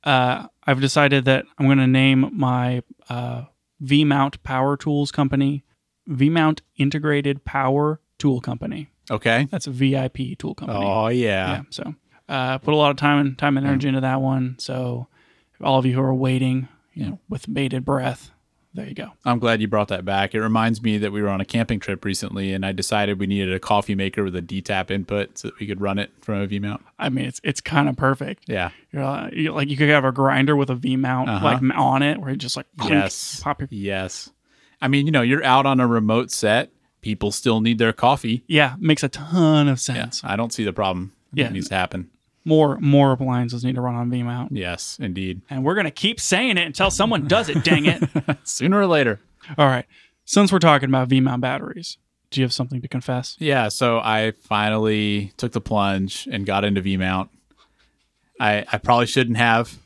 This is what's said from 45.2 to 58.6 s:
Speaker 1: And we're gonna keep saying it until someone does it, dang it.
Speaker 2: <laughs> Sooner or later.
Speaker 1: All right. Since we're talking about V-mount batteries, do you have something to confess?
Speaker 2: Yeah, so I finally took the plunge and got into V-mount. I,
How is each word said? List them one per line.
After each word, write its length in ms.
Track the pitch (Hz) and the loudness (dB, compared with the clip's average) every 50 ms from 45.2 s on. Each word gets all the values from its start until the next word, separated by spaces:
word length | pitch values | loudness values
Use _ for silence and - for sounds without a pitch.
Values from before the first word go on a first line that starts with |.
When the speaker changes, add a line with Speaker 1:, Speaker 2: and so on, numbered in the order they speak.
| 95 92 92 95 _ _ | -6 -6 -6 -8 _ _
Speaker 1:
And 140 | 143 131 131 | -6 -2 -2
we're 100 | 147 185 | 0 0
gonna 160 | 208 196 151 | 0 -2 -4
keep 300 | - - - 202 233 - | -4 -2 -2 -2 -2 -2
saying 380 | - - 190 190 247 262 208 | -2 0 0 0 2 2 0
it 80 | 175 175 | 0 -2
until 240 | 165 139 - 196 196 | -2 -2 0 0 0
someone 360 | - - 196 220 226 170 143 | 2 0 0 0 0 -2 0
does 220 | 139 185 220 - 156 | 2 2 0 2 0
it, 140 | 143 156 127 | -2 0 2
dang 220 | 165 180 156 147 | 4 2 4 4
it. 180 | 156 143 - 165 139 - 151 - | 0 0 0 -2 -2 -2 -4 -2
Speaker 2:
<laughs> 180 | - 139 - _ | -2 -6 -6 _
Sooner 360 | - - - 123 165 196 208 | -10 -6 -2 0 2 2 4
or 60 | 202 | 4
later. 340 | 185 170 151 135 120 104 101 _ _ _ _ - - 147 | 4 4 4 4 2 0 -2 _ _ _ _ -18 -10 0
Speaker 1:
All 80 | 156 147 | 2 4
right. 180 | 135 131 123 - _ _ _ _ _ _ _ _ | 4 4 0 -4 _ _ _ _ _ _ _ _
Since 260 | - - 196 208 185 | 0 4 4 4 4
we're 80 | 196 185 | 4 4
talking 300 | 160 165 147 139 139 131 | 6 6 6 6 4 2
about 180 | 135 131 127 123 | 2 2 2 4
V-mount 320 | 135 131 127 131 127 123 | 4 4 4 2 0 -2
batteries, 560 | 123 127 135 139 - 135 - 175 170 - - _ _ _ _ _ _ _ | -4 -4 -4 -4 -8 -10 -12 -12 -14 -14 -16 _ _ _ _ _ _ _
do 120 | - 139 | -2 -2
you 40 | 131 | -2
have 80 | 123 - | -2 -2
something 280 | - 131 123 135 123 | -4 -6 -6 -6 -10
to 60 | 120 | -8
confess? 480 | 139 - 127 127 - 127 123 123 - - _ | -6 -8 -8 -6 -4 -6 -6 -6 -8 -12 _
Speaker 2:
Yeah, 300 | 160 151 139 131 117 107 | -2 0 2 2 2 0
so 280 | - - 131 120 117 113 | 0 0 0 2 2 2
I 340 | 113 113 110 110 110 110 107 _ | 0 0 0 2 0 -2 -4 _
finally 920 | _ - 107 104 104 107 110 110 107 110 107 107 104 104 104 104 101 98 _ | _ -2 0 0 2 2 0 0 0 0 0 0 0 0 0 -2 -4 -6 _
took 160 | - - 120 - | -8 -8 -6 -4
the 80 | 110 | -6
plunge 680 | 101 - 110 104 101 98 98 95 95 98 - - - 269 | -4 -2 0 0 2 2 0 0 -2 -4 -6 -10 -10 -8
and 140 | - 107 98 | -6 -6 -2
got 180 | 98 98 101 101 | 0 0 2 2
into 180 | 104 101 98 | 2 0 2
V-mount. 480 | 90 98 95 92 92 92 95 95 95 - _ _ _ _ _ _ _ _ _ _ _ _ _ _ _ _ _ _ _ _ _ - | 0 0 0 0 0 0 0 -2 -4 -6 _ _ _ _ _ _ _ _ _ _ _ _ _ _ _ _ _ _ _ _ _ 0
I, 260 | - 107 104 104 | 2 2 2 2